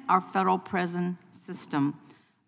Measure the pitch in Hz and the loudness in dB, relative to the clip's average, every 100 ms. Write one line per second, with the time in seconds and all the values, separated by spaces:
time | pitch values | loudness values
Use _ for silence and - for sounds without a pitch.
0 | - 185 185 190 190 185 - 190 175 175 | 4 2 2 0 2 2 0 -2 0 0
1 | 175 180 - - - 180 - 151 143 147 | -2 -4 -10 -14 -6 -4 -2 2 0 0
2 | - - _ _ | -12 -20 _ _